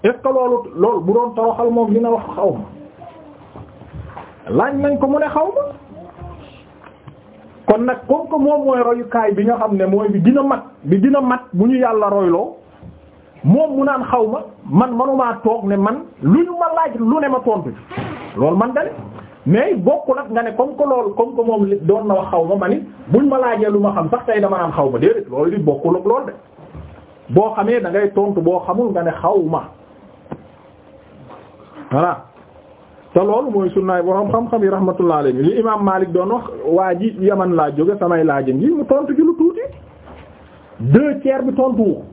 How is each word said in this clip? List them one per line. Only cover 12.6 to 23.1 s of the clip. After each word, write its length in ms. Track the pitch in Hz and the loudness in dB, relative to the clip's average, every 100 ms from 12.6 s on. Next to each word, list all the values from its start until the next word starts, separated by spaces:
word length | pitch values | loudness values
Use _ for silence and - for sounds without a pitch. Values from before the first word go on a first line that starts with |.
| - - - - - - - - | -20 -20 -20 -20 -20 -20 -20 -6
moom 320 | 139 226 311 277 | 2 4 4 0
mu 80 | |
naan 180 | 277 269 - | 0 -2 -2
xaw 160 | 247 220 | 0 0
ma, 140 | 220 - - - | -2 -10 -18 -2
man 280 | 143 254 233 | 0 2 0
manumaa 420 | 262 269 240 226 | 0 0 0 0
toog 200 | 226 226 | -2 -2
ne 120 | 196 202 | -2 0
man 260 | 202 262 330 - | 0 -2 -10 -4
lu 200 | 139 240 | 2 4
ñu 160 | 349 349 | 2 -2
ma 80 | 330 | -2
laaj 220 | 330 320 226 | 0 -2 -2
lu 220 | 226 302 | 0 0
ne 80 | 285 | 0
ma 100 | 254 | 0
tontu. 260 | 254 214 131 - - - - - - 98 | 0 -2 -4 -12 -12 -10 -10 -12 -12 0
Loolu 200 | 139 175 | 2 2
man 160 | 233 | 2
da 80 | 262 | 0
ne. 60 | - - - - - - | -4 -8 -14 -16 -20 -8
Mais 300 | - 196 320 | 2 2 4
bokkul 440 | 302 180 302 - 262 | 2 2 0 0 -4
ak 100 | 285 | -2
nga 120 | 226 | -4
ne 60 | 233 - | -4 -2
comme 200 | 262 262 | -2 0
que 80 | |
loolu, 300 | 294 254 214 202 | 0 0 -2 -2
comme 180 | 233 | -2
que 80 | 254 | 0
moom 220 | 233 220 196 | 0 0 0
li 100 | 202 | 0
doon 220 | 160 208 208 | 2 0 2
na 80 | |
wax 140 | 190 190 | -2 0
xaw 140 | 180 | 0
ma, 100 | 165 | 0
ma 140 | 196 180 | 0 0
ni 120 | 277 - - - | -2 -4 -16 2